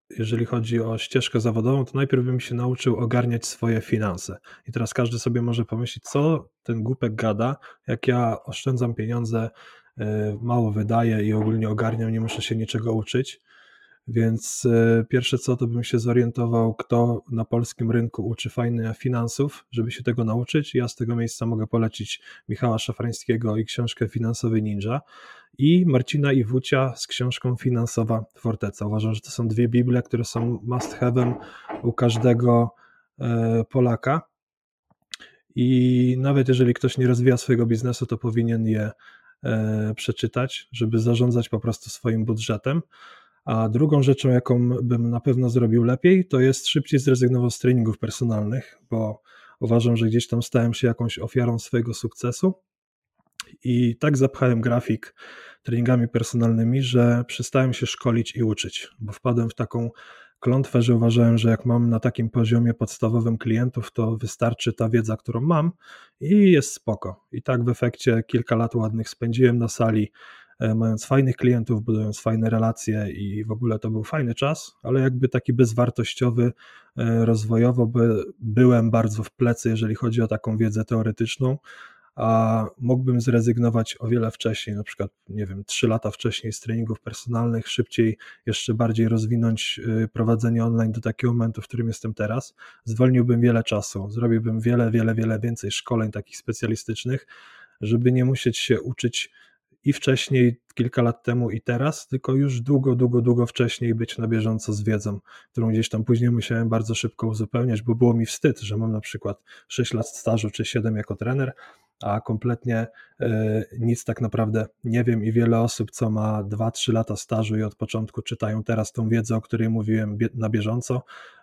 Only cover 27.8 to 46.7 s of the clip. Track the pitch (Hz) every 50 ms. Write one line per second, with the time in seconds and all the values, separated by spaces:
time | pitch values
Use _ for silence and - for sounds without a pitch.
27.8 | 117 113 - - 113 110 117 110 107 - _ _ - 117 113 - - 101 - -
28.8 | 104 104 107 107 107 110 110 110 - - - - 120 113 107 113 120 117 113 123
29.8 | 120 123 123 123 120 - - 117 120 - - 117 117 120 120 - 104 117 123 113
30.8 | - - - - 127 123 120 127 123 120 120 - - - - - - - - -
31.8 | - 120 113 - 127 120 110 113 113 123 120 113 123 120 120 117 117 113 - _
32.8 | _ _ _ _ _ _ _ _ 131 120 120 117 113 113 113 117 113 - - 135
33.8 | 123 123 113 110 - 135 143 165 - _ _ _ _ _ _ _ _ _ _ _
34.8 | _ _ _ _ _ _ - - - - _ _ _ _ _ 120 123 123 131 127
35.8 | 123 127 127 123 123 123 127 127 131 139 139 139 131 131 127 123 127 120 120 -
36.8 | - 127 - - 127 123 123 120 123 131 123 120 - - 127 117 120 113 117 110
37.8 | 120 127 120 - 127 - 120 110 - 117 110 117 117 117 117 113 113 110 110 107
38.8 | 107 107 - _ _ - - - _ _ _ _ - 127 113 110 110 110 110 107
39.8 | 107 107 107 - - - 110 - - 110 - 123 123 131 - - - _ - 117
40.8 | 120 110 113 113 110 120 120 117 123 123 120 120 117 - - 110 - 120 113 -
41.8 | - - - - - 123 113 113 110 117 113 110 113 - 113 104 - 131 143 170
42.8 | - - _ - - - - - _ _ _ _ _ - 117 113 110 110 110 127
43.8 | 156 151 147 143 135 135 135 - - 135 123 123 120 - 127 120 120 123 123 127
44.8 | 123 120 123 117 117 117 120 120 - 143 123 127 127 120 117 127 120 110 110 120
45.8 | 117 120 127 127 - 180 190 190 180 - - 131 127 131 135 - - -